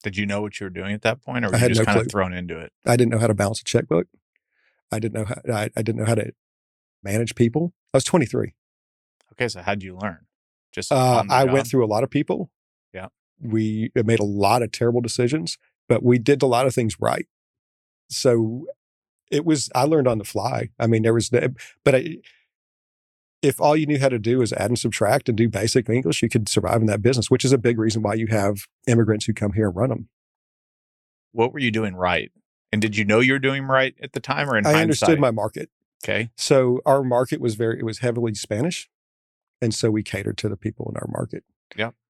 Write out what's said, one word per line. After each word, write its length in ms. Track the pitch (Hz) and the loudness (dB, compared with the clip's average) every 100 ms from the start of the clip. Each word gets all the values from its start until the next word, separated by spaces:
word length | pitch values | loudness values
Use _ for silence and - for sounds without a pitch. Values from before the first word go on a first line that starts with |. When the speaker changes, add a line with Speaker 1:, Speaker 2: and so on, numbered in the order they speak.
Speaker 1:
Did 140 | 110 95 | -8 -4
you 100 | 101 | -4
know 140 | 101 | -4
what 180 | 104 - | -6 -8
you 40 | 98 | -10
were 40 | |
doing 220 | 92 95 | -8 -8
at 80 | 107 | -4
that 200 | 113 120 | -2 -4
point, 220 | - 127 | -6 -4
or 40 | 113 | -2
were 60 | |
Speaker 2:
I 40 | 113 | 2
Speaker 1:
you 40 | |
Speaker 2:
had 60 | 123 | 2
Speaker 1:
just 100 | 113 | 4
Speaker 2:
no 40 | 110 | 2
Speaker 1:
kinda 140 | 104 | 2
Speaker 2:
clue. 80 | 117 | 0
Speaker 1:
thrown 240 | 104 92 | -2 -2
into 240 | 90 87 82 | -4 -8 -10
it? 140 | 80 _ 117 | -14 _ 0
Speaker 2:
I 100 | 120 | 2
didn't 140 | 127 | 2
know 60 | 117 | 2
how 80 | 113 | 0
to 80 | |
balance 260 | 104 101 110 | 0 -2 -4
a 40 | |
checkbook. 420 | - 120 - 85 90 _ _ _ _ _ _ _ _ | -2 -2 0 -2 -2 _ _ _ _ _ _ _ _
I 60 | 110 | -6
didn't 160 | 110 | -4
know 100 | 110 | -6
how, 300 | 104 - - | -6 -6 -6
I, 160 | 110 107 - | -4 -4 -4
I 60 | |
didn't 140 | 110 113 | -4 -2
know 80 | 110 | 0
how 80 | |
to 180 | 113 - - _ _ _ _ _ _ | 0 -2 -10 _ _ _ _ _ _
manage 320 | 101 107 117 | -6 -4 -4
people. 380 | - 117 147 170 - _ | 0 0 2 -4 -6 _
I 40 | 135 | -2
was 60 | |
twenty-three. 500 | - 180 127 123 107 - _ _ _ _ _ _ _ | 2 2 2 -2 -6 -10 _ _ _ _ _ _ _
Speaker 1:
Okay, 160 | - 120 | -6 -6
so 120 | 98 | -4
how'd 200 | 90 101 | -4 -4
you 140 | 95 92 | -6 -10
learn? 280 | 104 80 _ _ _ _ _ | -8 -8 _ _ _ _ _
Just 200 | - - | -12 -2
Speaker 2:
Uh, 260 | 139 127 120 | 2 4 2
Speaker 1:
on 60 | 104 | 2
the 60 | |
Speaker 2:
I 100 | 123 | 2
went 200 | 135 135 127 | 4 2 0
Speaker 1:
job? 40 | |
Speaker 2:
through 140 | 131 | 0
a 40 | 110 | 0
lot 160 | 107 | 0
of 60 | 131 | -2
people. 400 | 143 147 - 185 _ _ _ _ | -2 -2 -4 -6 _ _ _ _
Speaker 1:
Yeah. 160 | 92 95 _ _ _ | -16 -16 _ _ _
Speaker 2:
We 500 | 123 110 110 110 113 | -4 -2 -2 -2 -4
made 260 | 131 110 113 | 0 2 2
a 40 | |
lot 380 | 104 101 98 120 | 0 0 2 2
of 80 | 110 | 0
terrible 280 | - 120 120 | -2 0 0
decisions, 560 | 117 - 120 156 165 - _ _ - | -2 0 0 0 -4 -10 _ _ -2
but 140 | 117 | 2
we 160 | 123 123 | 4 4
did 240 | 117 143 | 4 4
a 40 | 135 | 4
lot 200 | 117 135 | 2 2
of 80 | |
things 220 | 123 113 - | 0 -2 -2
right. 260 | 57 - - _ _ _ _ _ _ _ _ | -2 -2 -4 _ _ _ _ _ _ _ _
So 560 | - 131 117 110 123 370 - _ _ _ _ _ | -2 2 2 2 -4 -12 -18 _ _ _ _ _
it 140 | 147 | -2
was, 260 | 165 151 117 | 2 0 0
I 100 | - | 0
learned 220 | 143 160 127 | 2 4 2
on 120 | 110 | 0
the 60 | |
fly. 460 | 101 107 110 123 117 - | -2 -4 -2 -4 -6 -2
I 80 | 113 | 2
mean, 160 | 113 | 2
there 120 | 113 | 4
was, 160 | 113 104 | 2 2
the, 240 | 120 - 120 - _ | 0 0 -4 -14 _
but 100 | - 131 | 2 2
I, 220 | 85 - - _ _ _ _ _ _ _ _ _ _ _ | 0 -8 -16 _ _ _ _ _ _ _ _ _ _ _
if 180 | 147 - | 0 2
all 160 | 147 156 | 2 2
you 100 | 151 | 2
knew 120 | 147 | 2
how 100 | 135 | 2
to 100 | 123 | 0
do 220 | 107 127 | 0 0
is 100 | 117 | 0
add 180 | - 101 | 0 -2
and 80 | 120 | -2
subtract 500 | 120 - 104 139 - | -2 -2 0 2 0
and 80 | 107 | 0
do 120 | 117 | 0
basic 400 | 101 113 135 110 | 0 0 0 0
English, 340 | 117 160 156 | 0 0 0
you 60 | 117 | 0
could 200 | - 104 | 0 -2
survive 320 | - 92 113 | -2 0 2
in 60 | 110 | 2
that 160 | 101 | 2
business, 280 | 110 131 107 | 2 2 2
which 140 | 127 | 2
is 80 | 127 | 4
a 60 | 131 | 2
big 200 | 120 117 | 2 0
reason 240 | 110 110 | 0 0
why 120 | 104 | -2
you 140 | 113 110 | -2 0
have 400 | 107 101 104 - _ - | 0 0 -2 -8 _ 2
immigrants 380 | 117 107 107 - | 4 4 2 -2
who 60 | |
come 200 | 107 104 | -2 -2
here 120 | 98 104 | 0 -2
and 80 | 87 | 0
run 140 | 131 | -2
'em. 180 | 117 - _ _ _ _ _ _ _ _ _ _ _ _ | -4 -8 _ _ _ _ _ _ _ _ _ _ _ _
Speaker 1:
What 200 | 113 120 | 0 0
were 60 | 151 | 0
you 120 | 123 | 0
doing 220 | 110 107 90 | 0 -2 -2
right? 340 | 90 85 - _ _ _ _ | 0 0 -2 _ _ _ _
And 100 | 107 | 0
did 160 | 107 104 | 0 0
you 80 | |
know 140 | 104 107 | 2 4
you 120 | 131 | 4
were 60 | 135 | 2
doing 240 | 135 135 | 0 -2
right 300 | 135 131 131 - | 0 2 0 -4
at 100 | 139 | -10
the 80 | 131 | -10
time 280 | - 143 143 | -4 -4 0
or 80 | 113 | 2
in 100 | 104 | 4
Speaker 2:
I 140 | 156 | 4
understood 280 | 165 139 107 | 2 2 2
Speaker 1:
hindsight? 120 | 156 | 4
Speaker 2:
my 100 | 131 | 2
market. 400 | 110 107 - - _ _ _ | 0 -4 -6 -12 _ _ _
Speaker 1:
Okay. 260 | - 101 117 - | -6 -4 -4 -8
Speaker 2:
So 440 | - 139 127 127 - | 2 4 4 2 2
our 160 | 139 | 2
market 380 | 131 123 127 151 | 2 0 0 -2
was 140 | 120 107 | -4 -2
very, 220 | 113 - | -2 -2
it 40 | |
was 140 | 113 107 | -6 -4
heavily 360 | 123 117 117 | -4 -2 -4
Spanish. 540 | 107 - 107 160 175 - _ _ _ _ _ _ _ | -4 -6 -2 -2 -4 -12 _ _ _ _ _ _ _
And 140 | 120 | -4
so 160 | - 113 | 0 0
we 120 | 110 | 0
catered 340 | 104 98 104 101 | -4 -6 -8 -6
to 100 | 107 | -6
the 80 | 101 | -6
people 340 | - - - | -8 -8 -8
in 60 | - | -8
our 120 | - | -8
market. 320 | 50 - - - _ _ - | -6 -8 -10 -16 _ _ -8
Speaker 1:
Yeah. 160 | 113 - _ | -8 -8 _